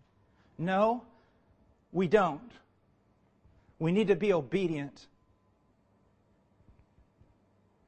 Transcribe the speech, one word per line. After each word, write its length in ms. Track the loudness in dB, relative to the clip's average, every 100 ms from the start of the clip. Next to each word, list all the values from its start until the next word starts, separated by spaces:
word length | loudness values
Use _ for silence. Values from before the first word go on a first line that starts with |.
| _ _ _ _ _ -8
No, 480 | -2 2 2 0 -6 _ _ _ _ _ _ _ _
we 160 | -2 2
don't. 460 | 2 2 -4 -14 -20 _ _ _ _ _ _ _ _ -20 _ _ -6
We 140 | -2
need 160 | 0 2
to 60 |
be 200 | 0 2
obedient. 760 | 0 0 -2 -2 -4 -8 -14 -20 _ _ _ _ _ _ _ _ _ _ _ _ _ _ _ _ -20 _ _ _ _ _ _ _ _ _ _